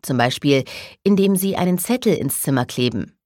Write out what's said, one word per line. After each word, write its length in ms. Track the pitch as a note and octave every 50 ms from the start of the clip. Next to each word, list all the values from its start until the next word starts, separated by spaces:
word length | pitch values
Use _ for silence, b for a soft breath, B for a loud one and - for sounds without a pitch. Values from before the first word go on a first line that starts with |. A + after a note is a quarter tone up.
Zum 140 | - - C#3
Beispiel, 480 | A#2+ A#2+ B2+ - - - D3 C#3 C3+ B2+ B B B B B B B
indem 340 | _ G3+ G3+ F#3+ G3 G3 G3
sie 200 | F3+ F#3 G3 F#3
einen 220 | - F3+ F3+ F3+ F3+
Zettel 360 | - - A#3+ B3+ - A3+ E3+
ins 280 | - - C3+ - -
Zimmer 220 | - - C#3 B2+ B2
kleben. 520 | - - - B2 A#2+ G#2+ G#2 C#2 - _ _ _